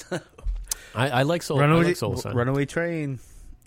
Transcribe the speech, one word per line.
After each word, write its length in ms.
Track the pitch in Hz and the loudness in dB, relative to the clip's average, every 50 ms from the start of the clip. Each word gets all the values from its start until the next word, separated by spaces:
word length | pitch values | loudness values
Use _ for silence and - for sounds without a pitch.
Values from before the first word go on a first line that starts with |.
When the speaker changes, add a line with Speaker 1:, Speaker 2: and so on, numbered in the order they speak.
| - - | -10 -8
Speaker 1:
<laughs> 100 | 180 160 - - - - - - - - - - - - - - - | -8 -8 -8 -12 -18 -8 -6 -6 -6 -6 -6 -10 -12 -12 -12 -8 -2
Speaker 2:
I, 160 | 107 127 143 | -2 0 2
I 140 | 127 123 139 | 2 2 2
like 180 | 151 170 170 | 2 0 0
Soul, 160 | - - 151 | -2 0 2
I 40 | 139 | 4
Speaker 1:
Runaway, 240 | 143 147 160 165 170 | 6 6 6 6 4
Speaker 2:
like 100 | 175 175 | 4 2
Soul 180 | - 113 101 92 | 0 -2 -2 -2
Asylum. 240 | - - 104 127 | -4 -4 -4 -2
Speaker 1:
Runaway 300 | 120 120 131 135 143 143 | -2 0 0 0 -2 -2
Train. 520 | - - 165 170 170 170 160 147 139 135 113 - - - - - - - - _ | -2 -2 -4 -2 -2 -4 -4 -4 -6 -8 -10 -12 -18 -20 -20 -20 -20 -20 -14 _